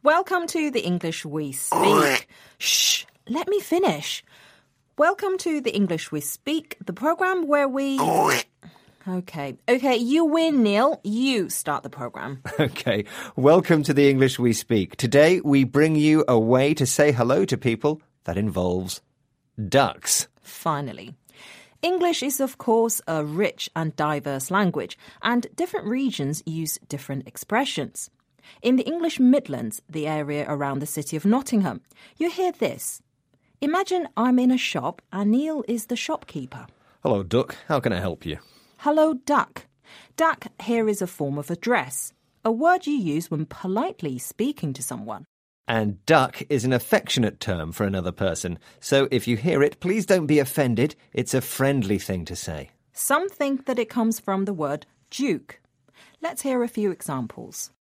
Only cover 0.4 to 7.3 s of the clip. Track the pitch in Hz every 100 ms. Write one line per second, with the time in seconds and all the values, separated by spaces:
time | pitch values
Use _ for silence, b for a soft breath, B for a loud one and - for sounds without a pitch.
0.4 | 339 339 302 247 - 180 175 160 160 151
1.4 | 147 131 - - 190 - 147 127 - b
2.4 | b b - - - - - _ - 262
3.4 | 359 403 - 330 381 151 151 - - b
4.4 | b b b b _ _ 311 392 403 370
5.4 | - 302 254 202 196 165 - 151 147 -
6.4 | - 311 - - - 180 285 339 370